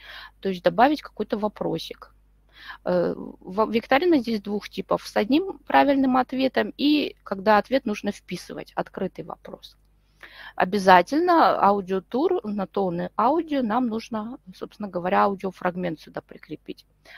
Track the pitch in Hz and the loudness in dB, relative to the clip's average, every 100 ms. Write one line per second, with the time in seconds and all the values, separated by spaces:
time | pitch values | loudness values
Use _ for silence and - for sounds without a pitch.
0 | - - - _ 196 185 175 175 262 302 | -16 -18 -20 _ -6 0 0 4 2 2
1 | - - 214 214 208 - 180 160 - - | -6 -10 -6 -4 -4 -4 -6 -6 -8 -16
2 | - _ _ _ _ - - - - 180 | -20 _ _ _ _ -20 -20 -12 -2 0
3 | 175 - - - - 185 220 226 - 269 | 0 -4 -10 -16 -8 -2 0 0 0 2
4 | 359 311 226 220 202 202 - - - 190 | 4 2 2 -6 -4 -8 -8 -10 -4 -4
5 | - 214 214 285 392 - - 269 277 277 | -2 -2 2 2 0 -8 0 2 4 4
6 | 262 254 254 254 262 - 220 - 277 294 | 2 2 0 0 0 0 -4 0 2 2
7 | - - - 196 190 208 - 262 - 208 | 0 -8 -10 -4 2 2 4 -2 -2 -4
8 | 208 - - 180 - - - - 170 - | -6 -8 -10 -12 -10 -14 -10 -8 -8 -6
9 | 185 - 165 - - - - _ _ _ | -8 -8 -14 -14 -16 -20 -20 _ _ _
10 | _ _ - - - - 190 202 185 185 | _ _ -20 -20 -10 -2 0 2 8 8
11 | 175 285 349 339 214 147 196 202 180 190 | 8 2 4 6 6 6 4 2 0 -6
12 | - 240 339 359 214 202 190 - 190 170 | -4 -2 0 0 -4 -6 -4 -2 -2 -2
13 | 180 - 226 320 320 285 240 226 254 220 | -6 0 2 2 0 -2 0 0 -2 -4
14 | - 220 220 262 - - 190 - 208 180 | -6 -8 -8 -12 -18 -16 -16 -12 -8 -4
15 | 175 196 208 190 185 - 180 180 180 160 | 0 2 2 0 -8 -4 -4 -2 -4 -6
16 | - - - - - 156 - - - _ | -10 -14 -14 -20 -14 -16 -14 -18 -18 _
17 | - | -20